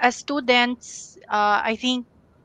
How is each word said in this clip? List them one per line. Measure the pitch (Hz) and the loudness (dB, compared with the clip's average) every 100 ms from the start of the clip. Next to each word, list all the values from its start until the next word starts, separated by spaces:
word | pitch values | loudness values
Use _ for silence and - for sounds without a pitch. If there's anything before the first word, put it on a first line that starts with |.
as | 247 - | 0 0
students, | - 285 247 247 240 240 - - - - - | -4 -2 2 2 2 -2 -12 -20 -20 -20 -4
uh, | 208 208 202 | 0 2 2
I | - 220 | 0 -2
think | 254 254 240 _ _ _ | -2 -2 -6 _ _ _